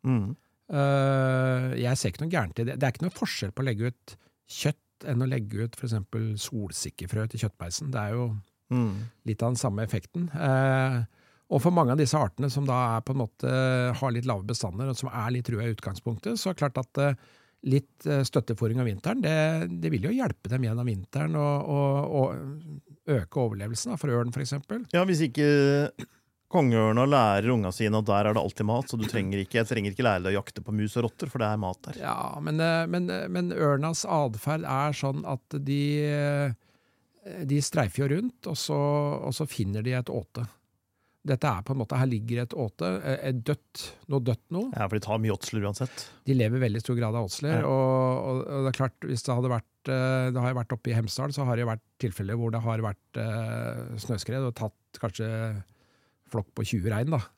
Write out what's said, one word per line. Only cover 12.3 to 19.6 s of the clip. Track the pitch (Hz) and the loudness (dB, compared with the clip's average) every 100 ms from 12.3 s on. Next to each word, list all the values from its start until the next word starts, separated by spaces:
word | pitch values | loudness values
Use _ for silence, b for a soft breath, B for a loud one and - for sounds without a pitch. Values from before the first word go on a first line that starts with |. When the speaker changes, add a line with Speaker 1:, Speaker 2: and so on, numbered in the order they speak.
| - 147 | 0 -2
Speaker 2:
som | 131 139 | 0 0
da | 127 123 113 | 2 2 0
er | - | 0
på | |
en | 135 | -2
måte, | 110 _ 127 131 131 127 123 120 | -2 _ 0 2 2 2 0 0
har | 135 | -2
litt | 120 123 | 0 0
lave | 104 101 | -2 -2
bestander, | 113 101 92 135 | -4 -4 -4 -4
og | 123 | -4
som | 131 | -4
er | 117 110 | -4 -2
litt | 123 120 | -2 -2
trua | 110 117 | -2 -2
i | 107 | -4
utgangspunktet, | - 90 120 110 208 233 | -6 -6 -4 -4 -4 -2
så | 190 | -2
er | 180 | 0
det | |
klart | 143 131 | 0 -2
at, | 123 - | -4 0
eh, | 143 135 b b b b | 0 0 b b b b
litt, | - 139 - _ 151 | 2 2 2 _ 0
eh, | 143 127 | 0 2
støttefôring | - - 110 113 120 | 2 0 0 2 2
om | 120 | 0
vinteren, | 98 170 247 | 0 -2 0
det, | 156 156 156 160 | 2 2 2 2